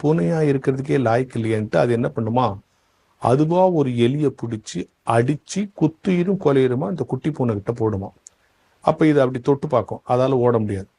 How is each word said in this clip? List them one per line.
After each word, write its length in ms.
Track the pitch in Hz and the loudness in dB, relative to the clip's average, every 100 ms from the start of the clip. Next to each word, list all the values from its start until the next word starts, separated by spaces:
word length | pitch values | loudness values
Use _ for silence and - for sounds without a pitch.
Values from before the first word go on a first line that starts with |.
பூனையா 520 | 147 165 170 165 151 135 | 0 0 0 0 0 0
இருக்கிறதுக்கே 460 | 135 135 139 143 | 0 -2 -2 0
லாய்க்கு 380 | 120 117 127 120 | 2 0 0 -4
இல்லையேன்ட்டு" 360 | 113 110 107 165 | -2 -2 0 0
அது 180 | 135 | 2
என்ன 180 | 117 127 - | 2 -2 -4
பண்ணுமா? 420 | 110 120 120 98 - _ _ _ _ _ | -2 0 0 -2 -12 _ _ _ _ _
அதுவா 480 | 113 131 156 175 185 | 0 2 2 2 2
ஒரு 200 | 170 135 | 2 0
எலியை 460 | 120 117 143 147 - 123 | 2 2 2 -2 -4 -8
பிடிச்சி 420 | 120 - 170 180 _ - | -8 -10 -10 -10 _ 0
அடிச்சு 640 | 117 127 151 - 190 202 - | 2 2 -2 -6 -8 -8 -2
குத்துயிரும் 600 | 156 - - 180 175 190 | -2 -2 -2 0 0 0
கொலையுருமா 460 | 151 139 131 123 175 | 2 2 2 0 -4
அந்த 180 | 175 | -6
குட்டி 280 | 123 131 160 | -6 -4 -6
பூனை 300 | 147 127 104 | -4 -2 -2
கிட்ட 280 | 98 120 110 | -4 -4 -2
போடுமா. 200 | 104 95 - - _ _ _ _ _ | -2 -6 -14 -20 _ _ _ _ _
அப்ப 260 | - 160 160 | -2 2 4
இது 140 | 147 | 4
அப்படி 180 | 131 127 | 2 0
தொட்டு 280 | 120 139 156 | 0 0 0
பார்க்கும், 340 | 127 101 110 - | -2 -2 -8 -2
அதால 240 | 123 131 | 0 2
ஓட 280 | 135 120 120 | 2 2 2
முடியாது. 280 | 107 98 95 | 0 -4 -8